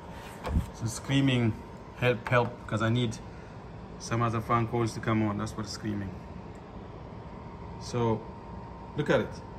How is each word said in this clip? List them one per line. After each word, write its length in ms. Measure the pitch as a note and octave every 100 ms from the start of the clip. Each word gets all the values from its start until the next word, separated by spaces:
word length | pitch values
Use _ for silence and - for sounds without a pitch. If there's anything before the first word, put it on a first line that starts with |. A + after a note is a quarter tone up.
| - - - - - - -
So 100 | -
it's 80 | A2+
screaming, 640 | - - C#3 C3+ B2+ A2+ A2 - - - -
"Help, 320 | B2 A2+ -
help," 380 | B2 A#2+ - -
'cause 160 | G#2+
I 80 | A2+
need 260 | A#2+ A#2+ - - - - - - - - -
some 220 | - A#2
other 220 | A#2 A2+
fan 260 | A2+ A#2 A2+
coils 240 | A#2+ A2+
to 80 | A2
come 220 | A#2 A2
on. 160 | G#2+ G#2
That's 180 | A2 -
what 80 |
it's 80 | G2+
screaming. 380 | - G#2+ G2+ G2 - - - - - - - - - - - - - - - - -
So 400 | - A#2+ A2+ G#2+ - - - - - - - C#3+
look 100 | C#3+
at 120 | C3
it, 200 | G2 - -